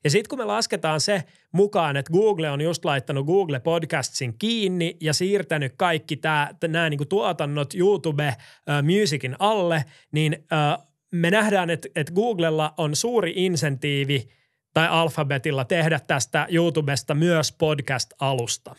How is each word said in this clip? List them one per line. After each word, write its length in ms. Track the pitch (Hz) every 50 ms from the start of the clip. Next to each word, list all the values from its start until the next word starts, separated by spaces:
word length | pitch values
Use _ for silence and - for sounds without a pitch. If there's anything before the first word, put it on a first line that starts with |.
| -
Ja 60 | 151
sit 180 | 143 - 226
kun 120 | - 294 262
me 60 | 226
lasketaan 560 | 208 208 226 220 - - - 165 156 156 151
se 220 | - 196 208 185 143 - _ _ _ _
mukaan, 460 | - 170 202 202 202 190 165 147 139
että 160 | 139 135 - 160
Google 360 | 190 220 220 202 165 160 151
on 120 | 139 139
just 240 | 151 170 165 160 -
laittanut 400 | 165 143 139 - - 147 135 139
Google 340 | 156 180 196 190 160 143 127
Podcastsin 800 | - 165 165 170 160 - 175 147 127 - - - 135 120 110
kiinni 600 | - 208 220 233 226 208 190 185 180 165 170 170 -
ja 120 | 156 156 147
siirtänyt 600 | - 180 190 202 196 180 - 165 151 139 127 -
kaikki 400 | - 190 175 165 156 - - 156
tää, 320 | 127 - 156 156 147 147 - - -
t-, 80 | -
nää 220 | 165 160 170 165 160
niinku 160 | 147 139 147
tuotannot 680 | 143 190 208 226 202 170 - 156 143 147 147 143 143 -
YouTube, 640 | 190 175 202 208 170 - 165 147 143 147 143 117 - - - - _ _ -
ö, 120 | 147 147
Musicin 540 | 143 151 185 208 214 160 151 135 123 123 123 -
alle, 460 | 190 208 220 208 180 170 165 151 139 - - - _ _
niin, 220 | - 151 156 151 160
ö, 500 | 147 - _ 170 156 151 147 - - - _ _ _ _ _
me 200 | - 170 165 170
nähdään, 380 | 196 220 214 214 208 190 175 165
et, 180 | 165 156 - - _
et 160 | 165 147 143
Googlella 600 | 170 190 226 240 220 175 165 165 156 156 151 151 151
on 180 | - 165 147 151
suuri 380 | - - 233 247 226 208 170 -
insentiivi – 920 | 185 185 185 175 143 160 147 135 127 - 147 143 139 139 135 143 131 110 - _ _ _ _ _ _ _ _ _
tai 140 | 156 160 170
Alphabetilla 760 | - 165 165 151 - - 151 135 143 127 - 160 147 135 127
tehdä 340 | - 190 170 156 160 160 139
tästä 480 | - - 156 135 - - - 151 147 -
YouTubesta 640 | 175 165 170 170 - 160 147 139 139 123 - - 147
myös 380 | 147 165 175 170 160 147 -
podcast-alusta. 1200 | - _ 165 156 151 139 113 - 135 120 - _ - - 139 135 139 127 117 117 - - _ - -